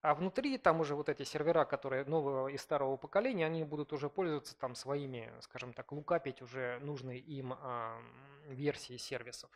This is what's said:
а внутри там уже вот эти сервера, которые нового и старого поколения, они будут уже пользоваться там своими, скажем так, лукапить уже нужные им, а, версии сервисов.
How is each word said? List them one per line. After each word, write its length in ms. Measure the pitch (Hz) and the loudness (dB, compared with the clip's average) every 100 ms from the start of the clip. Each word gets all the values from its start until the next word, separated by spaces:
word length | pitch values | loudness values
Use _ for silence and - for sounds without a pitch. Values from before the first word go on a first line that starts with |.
а 140 | 156 147 | 4 4
внутри 420 | 180 214 269 262 | 2 0 0 4
там 220 | 180 165 | 6 6
уже 160 | 151 147 | 4 0
вот 140 | 151 | 0
эти 140 | 143 | -2
сервера, 400 | 139 151 151 165 | -2 0 4 6
которые 420 | 143 139 139 131 139 | 6 2 0 -2 2
нового 420 | 160 139 135 131 | 2 2 0 0
и 100 | 139 | -4
старого 400 | - 147 135 135 | 0 2 2 0
поколения, 480 | - 196 247 214 160 | 2 2 4 2 2
они 180 | 165 | 2
будут 300 | 156 151 143 | -2 -2 -2
уже 160 | 147 143 | -2 -2
пользоваться 480 | 165 180 151 - - | 0 2 0 -4 -6
там 160 | 131 | -6
своими, 580 | 120 131 143 139 123 113 117 | -4 -2 -2 -2 -6 -8 -12
скажем 320 | - - 123 | -14 -10 -10
так, 180 | 117 - | -10 -8
лукапить 500 | 143 147 170 143 127 | -8 0 0 0 -8
уже 380 | 123 131 123 123 | -10 -4 -4 -4
нужные 400 | 143 143 127 127 | -6 -6 -6 -8
им, 340 | 160 139 127 | -8 -8 -6
а, 460 | 131 135 120 113 113 117 117 139 139 147 | -6 -4 -4 -4 -6 -12 -18 -20 -18 -12
версии 500 | 131 147 143 - 123 | 0 0 0 -8 -10
сервисов. 540 | - 131 117 - - | -6 -6 -6 -12 -16